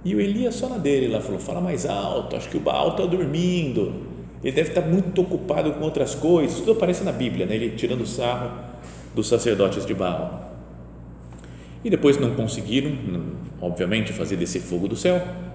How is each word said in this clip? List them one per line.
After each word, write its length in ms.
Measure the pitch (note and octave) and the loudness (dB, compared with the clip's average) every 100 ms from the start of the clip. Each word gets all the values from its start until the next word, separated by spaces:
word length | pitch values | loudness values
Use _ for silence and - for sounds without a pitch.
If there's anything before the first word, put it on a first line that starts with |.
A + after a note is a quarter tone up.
E 100 | F3 | 2
o 60 | G#3 | 2
Elias 360 | G3+ G#3+ B3 - | 2 2 0 0
só 120 | B3+ | -4
na 100 | B3 | -2
dele 300 | C#3+ C#3 B2 | 2 4 4
lá 140 | A2 | 0
falou, 180 | G2+ F#2 | -2 -4
"Fala 220 | - F3 | -4 -2
mais 240 | F3+ C#3 - | 0 0 0
alto, 500 | G2+ G2 - - - | 0 0 -2 -2 -6
acho 140 | - | -4
que 80 | - | 0
o 20 | |
Baal 380 | C#3+ C#2 C#2+ F#3 | 2 2 2 2
tá 80 | F#3+ | 0
dormindo, 880 | F3+ D3+ D#3 F3+ F3+ D3+ A2+ F#2 - - - - - | 2 0 2 2 2 0 0 0 -2 -10 -12 -14 -6
ele 100 | C3+ | -2
deve 180 | C3+ D#3+ | 0 2
tá 100 | F3+ | 2
muito 400 | D#3+ F3+ F3 - | 2 2 2 2
ocupado 500 | F3+ E3+ - D3+ D#3 | 2 0 0 0 2
com 140 | D3+ D#3 | 0 -2
outras 280 | D3 C3 | 0 -2
coisas." 460 | - D3+ F3 C#3+ - | 0 4 6 4 0
Tudo 140 | - | 2
aparece 320 | A3 F3 F3+ F#3+ | 4 4 2 -2
na 80 | |
Bíblia, 320 | B2 B2 F2+ F2+ | 0 -2 0 0
né? 100 | A2 | 0
Ele 140 | A#2 A#2 | -2 -2
tirando 280 | A#2+ B2+ - | -2 0 -2
sarro 460 | - A#2+ B2 B2 - - - - - - - | -2 -2 -2 -4 -8 -12 -14 -14 -16 -6 -2
dos 140 | G#2+ | 4
sacerdotes 560 | A2+ A#2+ G2+ F#2+ G2+ F#2+ | 4 4 4 4 4 -2
de 80 | |
Baal. 560 | F#2 F2+ D#2+ E2+ - - - - - - - - - - - - - - - | 0 0 0 -4 -6 -10 -12 -14 -16 -16 -16 -16 -16 -16 -16 -16 -16 -16 -8
E 60 | A#3 | 0
depois 260 | F#3+ C#3+ C#3 | 4 6 6
não 160 | B2 - | 4 2
conseguiram, 560 | A2+ - G#2 B2 D3 C3+ A2 F2 - - - - | 0 -2 0 0 0 -2 -2 -4 -4 -8 -10 -6
obviamente, 540 | F2+ E2+ F2+ A2 G#2+ | -4 0 0 2 0
fazer 220 | - D#2+ F#2+ | -2 -2 0
descer 260 | F2 F#2 | 0 -2
fogo 260 | - F2 G2 | -2 -2 0
do 80 | A2+ | 2
céu. 240 | F3+ F3+ F3+ - - | 2 2 0 -8 -10